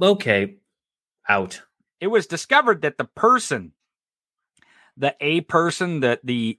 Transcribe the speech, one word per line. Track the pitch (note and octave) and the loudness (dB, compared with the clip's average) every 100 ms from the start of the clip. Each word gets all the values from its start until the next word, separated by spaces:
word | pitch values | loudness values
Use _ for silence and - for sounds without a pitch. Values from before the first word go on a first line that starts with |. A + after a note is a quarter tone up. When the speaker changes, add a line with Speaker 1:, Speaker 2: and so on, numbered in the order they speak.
Speaker 1:
okay, | F#3 G3+ - G2 G2 - _ _ _ _ _ _ - | 0 2 2 0 0 -6 _ _ _ _ _ _ -2
out." | G2+ F#2 - - _ _ - | -2 -2 -10 -20 _ _ -8
Speaker 2:
It | F#3+ | -2
was | A3+ - | 0 -2
discovered | E3 - C#4 B3+ F3 | -6 0 2 2 0
that | D3 - | -2 -4
the | C3 | -10
person, | - A3+ B3+ - A#2+ E2+ _ _ _ _ _ _ _ _ _ _ _ _ - | 0 2 2 -2 -6 -8 _ _ _ _ _ _ _ _ _ _ _ _ -4
the | C#3 - | -4 -2
A | D3 E3 | -2 -2
person, | D#3+ E3+ E3+ - F3+ D#3+ | 2 2 2 -2 -4 0
the, | B2+ A#2+ | 0 0
the, | B2+ B2 A2+ | -2 -2 -2